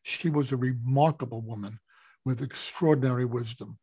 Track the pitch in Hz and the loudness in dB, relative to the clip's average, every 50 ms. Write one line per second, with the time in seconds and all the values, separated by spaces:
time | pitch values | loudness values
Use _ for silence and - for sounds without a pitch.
0 | _ - - - - 170 147 147 139 123 135 123 127 127 127 120 117 127 135 139 | _ -8 -8 -2 0 2 2 2 0 0 0 0 0 0 0 -2 -2 2 4 6
1 | 151 160 151 156 139 120 113 113 113 113 117 107 101 101 107 - _ _ _ _ | 4 4 4 0 -6 -6 -6 -8 -8 -8 -8 -8 -8 -10 -12 -14 _ _ _ _
2 | _ _ _ _ _ 131 131 113 147 120 - - - - - - 175 160 156 135 | _ _ _ _ _ -4 -2 -2 -4 -8 -6 -10 -10 -10 -4 2 4 4 6 6
3 | 127 131 123 123 127 120 117 120 117 113 117 - - - - _ | 4 2 2 2 0 0 -2 -4 -4 -6 -10 -12 -14 -14 -14 _